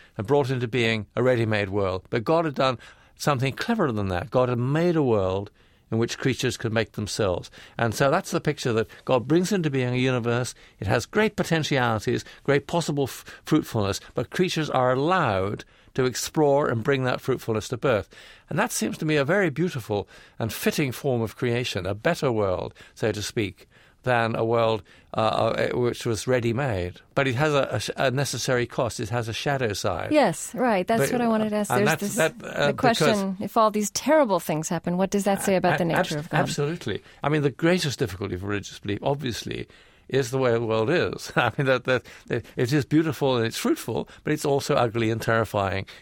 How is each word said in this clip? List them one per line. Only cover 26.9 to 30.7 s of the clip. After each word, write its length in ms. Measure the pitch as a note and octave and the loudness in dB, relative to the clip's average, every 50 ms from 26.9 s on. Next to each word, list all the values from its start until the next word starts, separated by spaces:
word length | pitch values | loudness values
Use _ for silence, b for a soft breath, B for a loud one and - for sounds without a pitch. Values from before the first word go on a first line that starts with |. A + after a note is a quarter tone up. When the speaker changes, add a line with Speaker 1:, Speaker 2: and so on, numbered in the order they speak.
| - - - _ - | -8 -12 -14 _ -2
Speaker 1:
But 100 | C#3 C#3 | 0 0
it 80 | C3+ A#2+ | 0 2
has 180 | B2 D#3 D#3 | 2 2 2
a, 160 | D3 C#3 C3 - | 2 2 2 0
a 80 | - A2+ | -2 -4
sh-, 100 | - - - | -4 -4 -2
a 140 | - C#3 C3 | 0 0 0
necessary 520 | A#2+ C3+ C#3 - - A#2 - - C3 A#2+ A#2+ | 2 0 -2 -2 -4 -4 -2 0 0 0 0
cost. 360 | - - - C3+ A2 - - | -2 -2 -2 -2 -2 -2 -6
It 100 | A#2+ G2+ | -6 -4
has 160 | A2+ B2 A2+ | -4 -4 -4
a 60 | A2+ | -4
shadow 400 | A2 - - D3 C#3 C3+ B2+ G#2+ | -6 -4 -2 -2 0 0 0 -2
side. 400 | G#2 - - G#2 F2 - - - | -2 -2 -2 -2 -2 -2 -2 0
Speaker 2:
Yes, 420 | D4 D4+ B3+ F#3+ D#3+ - - - - | 2 4 4 2 0 -2 -8 -8 -4
right. 320 | - B3 B3 | -2 0 0